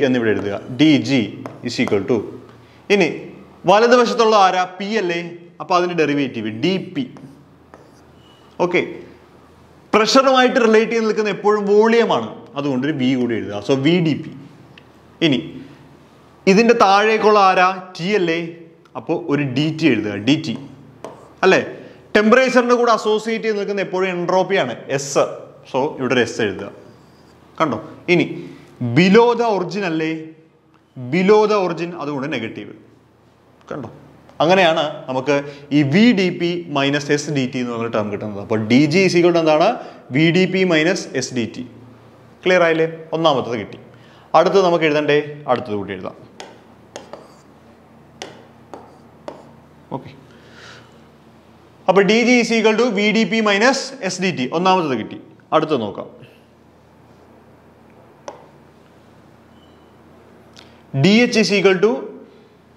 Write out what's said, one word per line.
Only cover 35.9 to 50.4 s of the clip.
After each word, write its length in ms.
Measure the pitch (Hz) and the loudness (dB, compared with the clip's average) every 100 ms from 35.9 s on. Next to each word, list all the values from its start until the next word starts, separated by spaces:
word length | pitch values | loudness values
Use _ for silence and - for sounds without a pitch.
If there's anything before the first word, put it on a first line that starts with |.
വി 100 | 160 233 208 | 4 4 4
ഡി 80 | 185 - | 0 -2
പി 100 | 170 175 175 143 | -4 -4 -6 -2
minus 320 | 139 143 143 | -2 -2 -2
S 180 | 147 147 147 | -2 -2 -4
ഡി 80 | 127 | -4
ടി 60 | 127 | -4
എന്ന് 100 | 123 | -6
പറഞ്ഞ 160 | 117 117 117 | -6 -4 -4
ടേം 100 | 104 | -4
കിട്ടുന്നത്. 280 | 101 107 101 | -6 -10 -10
അപ്പോൾ 140 | 98 110 107 | -4 -2 2
ഡി 100 | 120 151 | 2 4
ജി 80 | 165 190 | 2 2
is 60 | 170 | 4
equal 140 | 175 170 | 4 4
to 40 | |
എന്താണ്? 240 | 160 151 180 247 - - - 127 | 2 2 2 -2 -8 -18 -6 0
വി 100 | 165 165 | 2 2
ഡി 80 | 185 | 2
പി 80 | 180 185 | 0 0
minus 320 | 160 156 185 - 131 | 2 0 -2 -6 -8
S 140 | 123 123 | -6 -6
ഡി 60 | 113 - | -6 -8
ടി. 80 | 123 - - - - - - - | -16 -18 -20 -20 -20 -20 -20 -6
Clear 180 | 185 185 170 | 0 2 2
ആയില്ലേ? 200 | 160 165 165 - 160 | 2 -2 -4 -8 0
ഒന്നാമത്തത് 400 | 165 135 110 117 | 2 2 -2 -6
കിട്ടി. 160 | 98 - - - - - - 156 | -8 -14 -20 -20 -20 -20 -2 2
അടുത്തത് 240 | 175 190 180 | 4 4 2
നമുക്ക് 180 | 170 156 | 2 2
എഴുതണ്ടേ? 280 | 147 147 147 147 - 147 | 0 2 0 0 -6 -4
അടുത്തത് 260 | 120 107 104 | -4 -4 -8
കൂടി 120 | 95 95 | -8 -10
എഴുതാം. 200 | 92 - - - - - - - - - - - - - - - - - _ _ - - - - - - - - - - - - - - - - - - - 131 | -12 -16 -20 -20 -20 -20 -20 -20 -20 -20 -20 -20 -20 -20 -20 -20 -20 -20 _ _ -20 -20 -20 -20 -20 -20 -20 -20 -20 -20 -20 -20 -18 -18 -20 -20 -20 -20 -14 -14
ഓക്കെ, 140 | - - - - | -14 -20 -20 -20